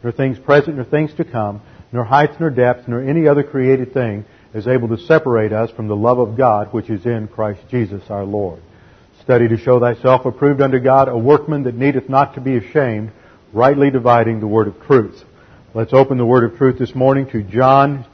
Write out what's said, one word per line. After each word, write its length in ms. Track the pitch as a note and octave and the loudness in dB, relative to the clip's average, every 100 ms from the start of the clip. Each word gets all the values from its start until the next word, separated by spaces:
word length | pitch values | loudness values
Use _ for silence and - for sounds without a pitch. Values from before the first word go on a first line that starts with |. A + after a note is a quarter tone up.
nor 100 | A#2+ | -8
things 260 | A#2+ C3+ B2 | -4 -4 -4
present, 380 | - C#3+ C#3+ C#3+ | 2 2 2 -8
nor 80 | |
things 280 | A#2+ D3+ D3+ | -4 -2 -4
to 100 | - | -6
come, 360 | E3+ A#2 G#2 G#2 - - - | -8 -4 -6 -8 -16 -20 -10
nor 120 | A#2+ | -8
height, 340 | A2 C#3 D3 - | 0 2 2 -2
nor 120 | E3 | -4
depth, 360 | B2+ B2 B2 - | 2 0 0 -4
nor 160 | A#2+ | -6
any 240 | C3+ D#3+ D3+ | -2 0 2
other 160 | C#3+ | 2
created 500 | C#3+ C3+ B2+ C3+ B2 | 0 -2 0 0 -2
thing 320 | C3+ A#2+ G#2 G#2+ _ _ | -4 -4 -6 -12 _ _
is 120 | G#2+ G#2 | -10 -2
able 220 | B2+ A#2 | -2 -2
to 100 | A2 | -6
separate 540 | - D#3+ C#3 A#2 G#2+ | 2 2 2 0 0
us 180 | G#2+ A2+ | -2 -6
from 180 | - G#2+ | -6 -6
the 80 | G#2 | -2
love 220 | A2+ B2 | 0 0
of 180 | A#2 A2 | 0 0
God 360 | B2+ G#2+ G2+ | 0 0 -2
which 180 | A#2 G#2+ | -8 -6
is 140 | G#2+ A#2+ | -6 -4
in 220 | A#2 G#2+ | -6 -8
Christ 320 | - G#2+ F#2+ - | -6 -6 -6 -8
Jesus 340 | B2 G#2 G2 - | -6 -4 -8 -10
our 160 | G2+ | -10
Lord. 380 | G2 G#2 G2 D#2+ - _ _ _ _ _ | -6 -6 -6 -10 -20 _ _ _ _ _
Study 260 | - B2 A#2 | 0 2 2
to 100 | A2+ | 0
show 200 | C3 B2 | 2 2
thyself 460 | A#2+ A2+ B2+ B2+ | 2 0 2 2
approved 360 | B2+ B2 C#3+ C#3 | 0 0 0 2
unto 200 | C#3 C3 | 0 2
God, 280 | B2+ C3+ C3 | 2 2 2
a 80 | A#2+ | 0
workman 480 | A#2 D3 - D3 | 2 2 2 -6
that 100 | C3 | -6
needeth 340 | A#2 C#3 C3+ - | -2 -2 -2 -2
not 260 | C3+ C#3 | -2 -2
to 60 | - | -4
be 160 | C3 B2+ | -4 -4
ashamed, 560 | - D#3 C3 G#2+ A2 - _ _ _ | -2 -2 -2 -4 -8 -14 _ _ _
rightly 380 | G#2 B2+ C#3+ C#3+ | 2 2 4 2
dividing 500 | C3 A#2+ A#2+ A2+ A2+ | 2 2 2 2 -2
the 60 | G#2+ | -2
word 200 | A2 G#2 | 0 0
of 160 | - - | -6 2
truth. 380 | C3+ G#2 - - _ _ - _ | 2 2 -10 -20 _ _ -20 _
Let's 180 | A2+ A2+ | -8 2
open 260 | C3 C3+ B2+ | 2 4 0
the 80 | A#2 | 2
word 240 | B2+ A#2 | 2 2
of 80 | - | 0
truth 200 | C3+ B2+ | 0 0
this 160 | B2+ | -6
morning 340 | C3 C3 C#3 C3+ | 0 0 2 -2
to 120 | A#2 | -8
John 640 | G2 G#2+ C3 C#3 C#3 C#3 A#2+ | -6 0 4 4 2 -2 -12